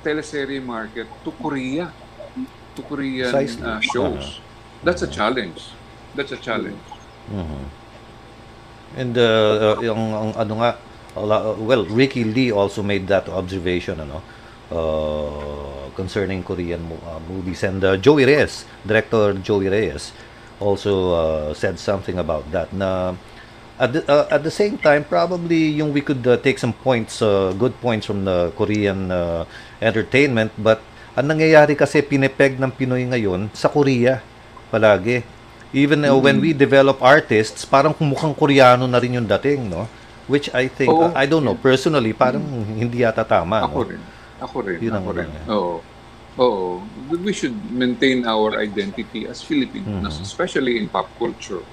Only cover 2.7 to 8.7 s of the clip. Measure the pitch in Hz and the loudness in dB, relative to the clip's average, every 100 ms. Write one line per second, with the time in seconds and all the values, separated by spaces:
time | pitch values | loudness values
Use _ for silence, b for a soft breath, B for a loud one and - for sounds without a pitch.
2.7 | - 131 143 135 127 127 139 139 - 117 | -18 -12 -8 -6 -4 -2 -2 -2 -6 -8
3.7 | 110 - 123 90 71 69 - - - - | -6 -4 -2 -4 -6 -10 -16 -20 -20 -20
4.7 | - 165 175 170 - 107 127 98 78 - | -6 -4 -2 -6 -2 -2 -2 -6 -12 -20
5.7 | - - - - - 139 120 - 110 95 | -20 -20 -20 -14 -10 -10 -10 -6 -6 -6
6.7 | 104 - - - - - 104 80 71 69 | -12 -18 -20 -20 -20 -12 -8 -8 -10 -12
7.7 | - - - - - - - - - - | -16 -20 -20 -20 -20 -20 -20 -20 -20 -20